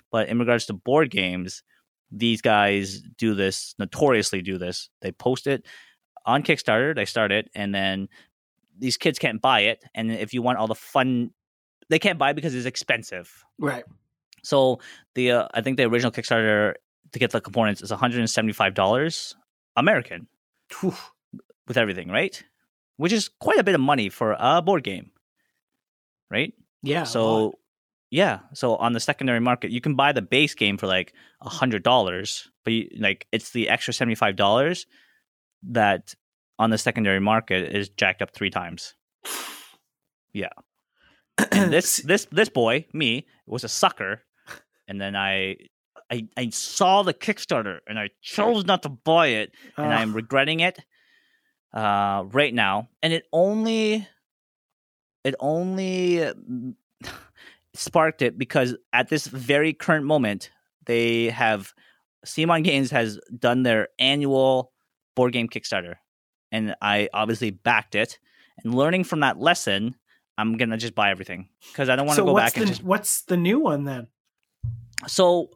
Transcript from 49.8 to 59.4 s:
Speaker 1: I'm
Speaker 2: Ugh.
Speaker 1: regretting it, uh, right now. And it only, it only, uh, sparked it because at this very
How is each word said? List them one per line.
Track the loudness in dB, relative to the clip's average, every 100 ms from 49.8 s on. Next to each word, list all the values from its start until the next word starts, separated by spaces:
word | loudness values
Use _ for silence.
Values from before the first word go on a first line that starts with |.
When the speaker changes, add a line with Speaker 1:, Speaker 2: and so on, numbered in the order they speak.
| 0
Speaker 1:
I'm | 0 0
Speaker 2:
Ugh. | -4
Speaker 1:
regretting | 0 2 2 2
it, | -2 -2 -20 _ _ _ _ _ _ _ _
uh, | -2 2 2 2 0 -2
right | 0 2
now. | 2 0 0 -4 -4
And | -2
it | -2 -2
only, | 2 2 2 -2 0 0 -2 -6 _ _ _ _ _ _ _ _ _ _ _
it | -4 -2
only, | -2 -2 -2 -2 -2 0 2 2
uh, | 0 -4 -10 -8 -8 -12 _ _ -18 -18 -20 _ -20 _ _
sparked | -12 0 2 2 2
it | -2 -2
because | -2 0 0 -4 -4
at | -2 0
this | -2 -2
very | -10